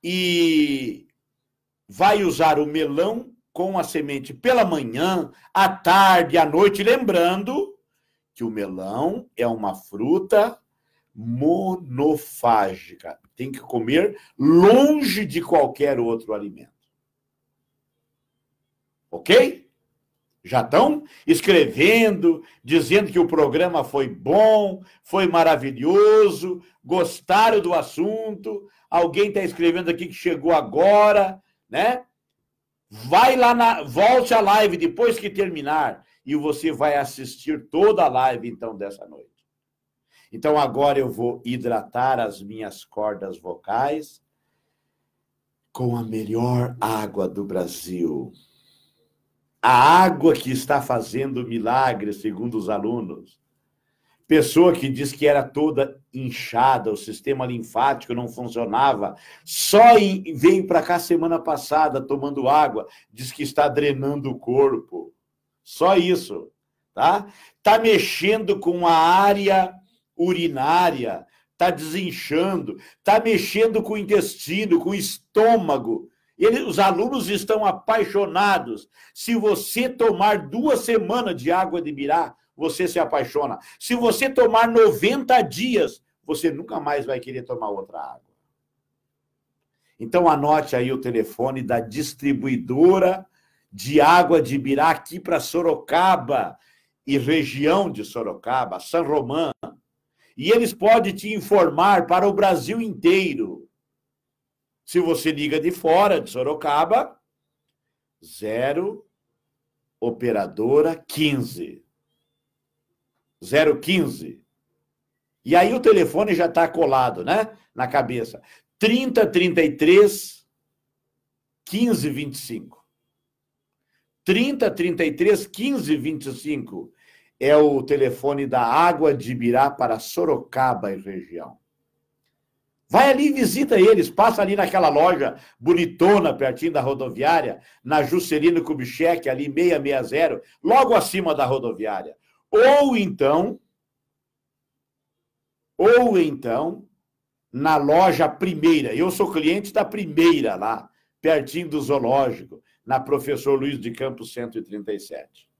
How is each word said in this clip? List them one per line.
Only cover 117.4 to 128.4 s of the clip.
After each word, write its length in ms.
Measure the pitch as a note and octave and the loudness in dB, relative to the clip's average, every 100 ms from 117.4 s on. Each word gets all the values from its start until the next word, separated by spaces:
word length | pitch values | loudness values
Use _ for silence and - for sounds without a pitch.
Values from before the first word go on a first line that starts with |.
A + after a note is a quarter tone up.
| A3 - _ | -4 -10 _
Na 120 | - B2+ | -8 -2
cabeça. 540 | C#3+ C3+ B2 A2 - _ _ _ _ | -2 -2 -6 -8 -12 _ _ _ _
Trinta, 480 | A3 B3 C4 A#3 G#3+ | 0 0 0 0 2
trinta 360 | F3 F3+ E3+ | 2 2 2
e 140 | D#3 D3 | 0 2
três, 720 | D#3 F#3 G#3 - - - _ _ _ _ _ _ _ _ _ _ _ _ | 6 6 6 2 -14 -20 _ _ _ _ _ _ _ _ _ _ _ _
quinze, 440 | - F#3+ A#3+ F#3+ D3 | -10 -2 0 0 -2
vinte 260 | B2+ C#3+ | -6 -10
e 40 | - | -12
cinco. 380 | - A2+ - _ _ _ _ _ _ _ _ _ _ _ _ _ _ _ - | -12 -14 -14 _ _ _ _ _ _ _ _ _ _ _ _ _ _ _ -2
trinta, 420 | F#3+ C4 C#4 A3 | 0 0 0 -2
trinta 360 | - F3 E3+ | 0 -4 -2
e 80 | D#3+ | -4
três, 340 | D3+ F3+ G3+ - | 0 2 2 -2
quinze, 500 | - B3+ C4+ D3 D3 | -8 -4 -4 -2 -4
vinte 300 | C3+ D3+ C#3 | -4 -8 -10
e 80 | |
cinco 580 | A#2+ D3+ C#3+ - F#2 - _ _ _ _ _ | -12 -8 -8 -8 -14 -16 _ _ _ _ _
é 180 | C3 D3+ | 4 6
o 240 | D3+ C#3 | 6 2
telefone 640 | C3 C#3+ C3 B2 C#3+ C#3+ | -2 0 0 -2 -4 -4